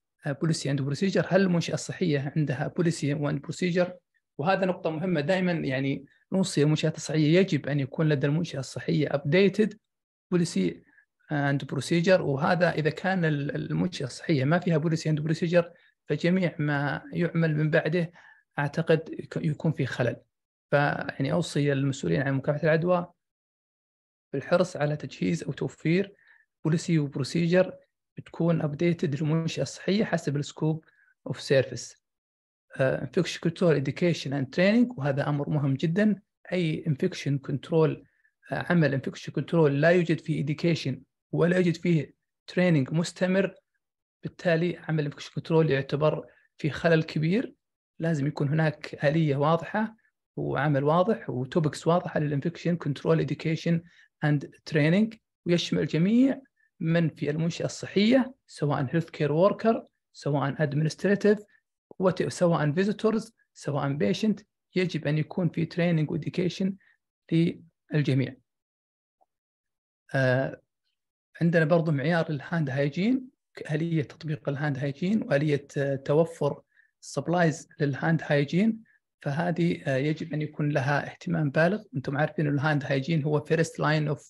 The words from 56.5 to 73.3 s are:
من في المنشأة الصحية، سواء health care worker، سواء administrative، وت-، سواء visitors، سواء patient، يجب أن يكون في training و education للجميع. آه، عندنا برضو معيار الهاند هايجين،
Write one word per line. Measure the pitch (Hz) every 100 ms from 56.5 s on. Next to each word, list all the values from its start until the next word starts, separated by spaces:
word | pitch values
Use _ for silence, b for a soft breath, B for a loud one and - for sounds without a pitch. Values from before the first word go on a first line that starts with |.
| _ _ -
من | 160 170 160
في | - 143
المنشأة | 156 165 - 139
الصحية، | - - 190 214 262 247 - _
سواء | - 147 143 127
health | 170 160
care | - 147
worker، | 151 196 202 226 247 - _ _
سواء | - 139 143 135
administrative، | 135 151 139 156 - 185 196 202 208 - b b _ - -
وت-، | 185 - 147
سواء | - 175 156 147
visitors، | 156 196 208 220 214 - _ _
سواء | - - 139 143 143
patient، | 202 190 220 - - _ _ 180
يجب | 180 151 147
أن | 151
يكون | 151 - 165
في | - 160
training | - 170 160 147
و | 165
education | - - 185 - 190 196 b b _ _ -
للجميع. | 165 170 - - _ - 151 139 135 127 - _ _ _ _ _ _ _ _ _ _ _ _ _ _ _ _ -
آه، | 139 127 127 135 - _ _ _ _ _ _ _ -
عندنا | 170 165
برضو | 156 170 160
معيار | 139 147 170 160
الهاند | 143 - 170 139
هايجين، | 135 147 175 214 262 -